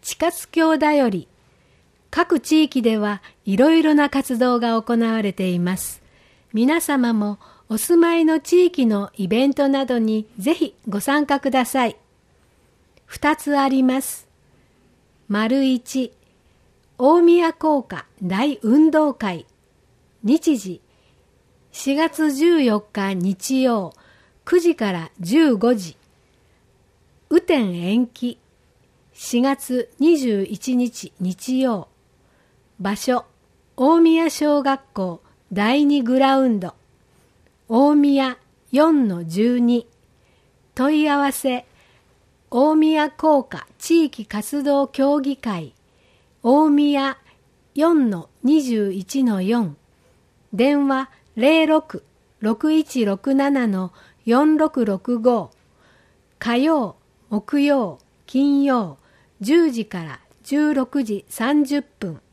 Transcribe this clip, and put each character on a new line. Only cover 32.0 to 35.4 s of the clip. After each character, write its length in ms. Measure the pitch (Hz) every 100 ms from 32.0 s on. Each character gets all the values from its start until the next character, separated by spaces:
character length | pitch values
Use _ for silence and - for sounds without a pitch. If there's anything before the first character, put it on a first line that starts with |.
| _ _ _ _ _ _ _ _
場 160 | 185
所、 300 | 208 - 247 - _ _ _ _
大 260 | - 262 330
宮 280 | 330 320 330
小 340 | - 302 294
学 200 | 269 269 _
校 300 | - 185 165 _ _